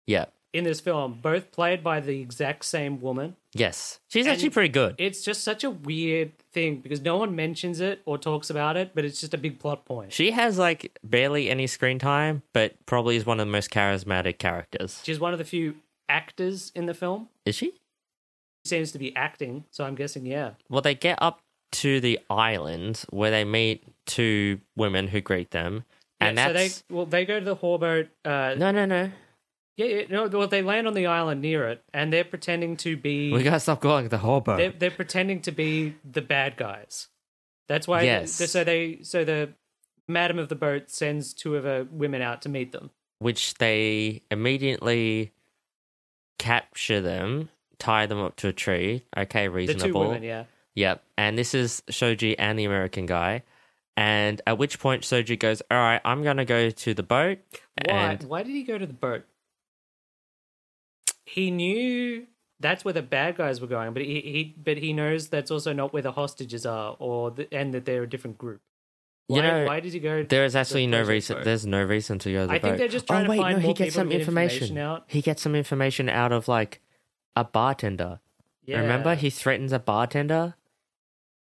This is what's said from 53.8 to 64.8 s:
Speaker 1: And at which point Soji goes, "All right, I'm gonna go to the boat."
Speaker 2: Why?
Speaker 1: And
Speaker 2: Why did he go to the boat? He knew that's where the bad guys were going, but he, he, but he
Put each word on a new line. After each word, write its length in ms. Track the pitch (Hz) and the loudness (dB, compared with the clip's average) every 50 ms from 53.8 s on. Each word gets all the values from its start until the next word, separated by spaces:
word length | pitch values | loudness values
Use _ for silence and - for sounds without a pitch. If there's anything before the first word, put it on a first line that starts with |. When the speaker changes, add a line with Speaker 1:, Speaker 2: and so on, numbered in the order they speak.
| _ _ - | _ _ 0
Speaker 1:
And 440 | 107 104 107 107 104 104 104 104 - - | 2 2 4 4 4 2 2 0 0 0
at 140 | 107 113 107 | 0 2 2
which 200 | 143 139 - - | 0 -2 -2 0
point 220 | - 135 131 - | 0 0 0 0
Soji 360 | - - 131 120 113 117 120 - | 0 0 0 2 2 0 0 2
goes, 220 | 117 110 110 - - - | 2 2 2 0 0 2
"All 60 | 117 123 | 4 6
right, 200 | 120 117 117 - - | 6 6 4 4 2
I'm 160 | - 127 147 | 0 0 2
gonna 240 | 147 147 139 135 127 | 2 0 2 2 2
go 240 | 120 120 117 117 113 | 2 4 4 4 2
to 240 | 107 - - 120 104 | 0 -2 -2 -2 -2
the 80 | 101 | 0
boat." 380 | 90 - 117 135 160 190 196 196 _ - - - - _ - - - | 0 2 2 2 2 2 -2 -4 _ -16 -20 -20 -20 _ -8 -4 -2
Speaker 2:
Why? 100 | - 202 202 202 202 | 0 2 2 2 0
Speaker 1:
And 120 | 196 - 143 | -2 -4 -6
Speaker 2:
Why 200 | 131 156 180 220 | -8 -6 -6 -6
did 80 | 254 | -6
he 100 | 285 285 | -6 -6
go 160 | 254 247 220 | -6 -6 -6
to 80 | 196 196 | -6 -6
the 80 | 147 127 | -8 -8
boat? 300 | - 131 127 117 - - _ _ _ _ _ _ _ _ _ _ _ _ _ _ _ _ _ _ _ _ _ _ _ _ _ _ _ _ _ _ _ _ _ _ _ - - - _ _ | -4 -4 -4 -4 -4 -8 _ _ _ _ _ _ _ _ _ _ _ _ _ _ _ _ _ _ _ _ _ _ _ _ _ _ _ _ _ _ _ _ _ _ _ -6 -6 -6 _ _
He 260 | - - 185 190 185 | -8 -2 -2 0 0
knew 760 | 180 175 175 180 202 233 247 254 247 247 247 240 240 226 247 - _ _ _ _ _ - | 0 0 0 0 2 0 0 0 0 -2 -2 -4 -4 -8 -10 -16 _ _ _ _ _ -4
that's 260 | 143 151 185 - - | -2 -2 -2 -2 -2
where 80 | 196 160 | -4 -2
the 80 | 160 | -4
bad 360 | 131 123 147 135 151 175 175 | -2 -2 0 0 0 0 -2
guys 220 | - 160 139 131 120 | -2 -2 -2 -2 -4
were 80 | 127 | -6
going, 260 | 120 123 113 110 113 117 | -6 -4 -4 -4 -4 -6
but 80 | 131 143 | -6 -6
he, 180 | 143 147 147 | -4 -4 -6
he, 340 | 135 147 143 156 160 156 156 160 147 | -6 -4 -4 -4 -6 -6 -10 -6 -2
but 140 | 160 151 | -2 -2
he 160 | 147 | -2